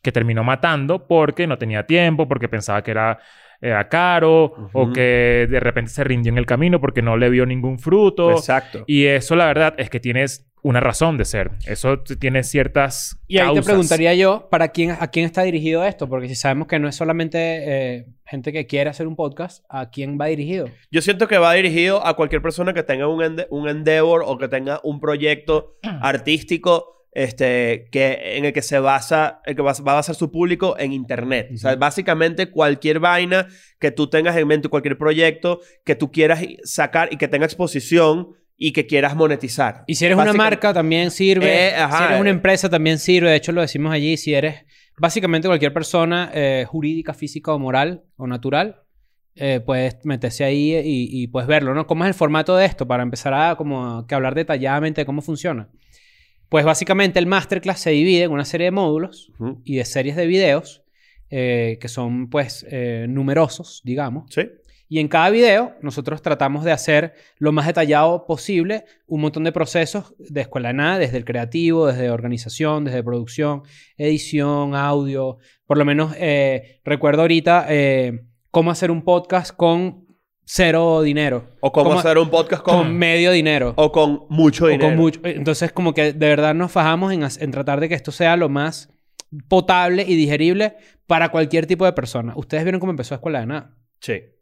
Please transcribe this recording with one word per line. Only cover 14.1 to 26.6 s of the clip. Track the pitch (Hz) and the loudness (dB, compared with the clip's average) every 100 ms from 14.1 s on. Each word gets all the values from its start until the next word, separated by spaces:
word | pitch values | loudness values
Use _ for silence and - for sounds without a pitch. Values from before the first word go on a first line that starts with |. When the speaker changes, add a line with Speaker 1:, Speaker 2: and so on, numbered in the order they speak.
Speaker 3:
yo, | 180 190 202 - | 4 4 2 0
¿para | 165 160 | 0 0
quién, | - 170 165 | 0 -2 -2
a | 165 | -4
quién | 165 | -2
está | 165 175 | -2 0
dirigido | 185 170 160 165 | 0 0 -2 0
esto? | 190 196 135 | -2 -4 -6
Porque | 131 127 | -6 -6
si | |
sabemos | 127 139 135 156 | -4 -2 -2 -2
que | 160 | -2
no | 147 | -2
es | |
solamente, | 139 165 165 160 170 165 160 151 135 127 123 | -4 -4 -2 -2 -2 -2 -4 -4 -4 -4 -8
eh, | 120 _ | -14 _
gente | - 139 139 | -14 -10 -8
que | 151 | -8
quiere | 139 139 143 | -4 -2 -2
hacer | 139 160 | -4 -8
un | |
podcast, | 160 147 139 180 - _ | -6 -8 -8 -14 -14 _
¿a | 135 127 | -12 -12
quién | 139 139 143 | -10 -8 -6
va | |
dirigido? | 151 151 147 185 123 - _ | -4 -4 -4 -6 -8 -12 _
Speaker 2:
Yo | 160 | -2
siento | 190 190 214 | 0 0 2
que | 196 | 4
va | 170 | 6
dirigido | 180 185 165 175 202 | 4 2 2 2 2
a | 170 | 0
cualquier | 156 151 151 | 0 0 0
persona | 160 160 180 | -4 -2 -2
que | 170 | -2
tenga | 156 135 147 | -2 -2 0
un | 160 | 0
ende-, | 160 160 - | -2 -4 -6
un | 143 147 | -6 -4
endeavor | 151 156 156 160 170 | -2 2 4 4 2
o | 156 127 | 0 -4
que | 131 | -4
tenga | 131 135 147 | -4 -4 -6
un | 151 147 | -6 -4
proyecto | 151 147 151 151 160 156 - - | -4 0 0 -2 0 -2 -2 -14
Speaker 3:
<clears throat> | 220 160 | -10 -4
Speaker 2:
artístico, | 135 135 120 160 - 165 | -2 -2 0 -2 -2 -2